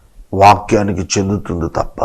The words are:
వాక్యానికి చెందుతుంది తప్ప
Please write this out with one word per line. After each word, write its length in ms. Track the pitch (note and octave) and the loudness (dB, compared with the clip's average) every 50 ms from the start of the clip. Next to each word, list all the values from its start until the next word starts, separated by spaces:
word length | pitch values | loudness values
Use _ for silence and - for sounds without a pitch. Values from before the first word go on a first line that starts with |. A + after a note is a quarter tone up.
| _ _ _ - - - G2 G2 | _ _ _ -20 -14 -6 2 4
వాక్యానికి 640 | G2 G2+ G#2+ - - - A2+ G#2 G2+ G2 F#2+ F#2+ F2+ - - | 6 6 6 4 2 0 0 0 0 0 -4 -4 -6 -4 -2
చెందుతుంది 540 | G#2 F#2+ G2 G#2 F#2 - - F2 E2+ D#2+ E2 - D2 | -2 -2 -2 -2 -4 -4 -6 -6 -6 -6 -4 -4 -4
తప్ప 220 | D2 - - - | -6 -6 -6 -6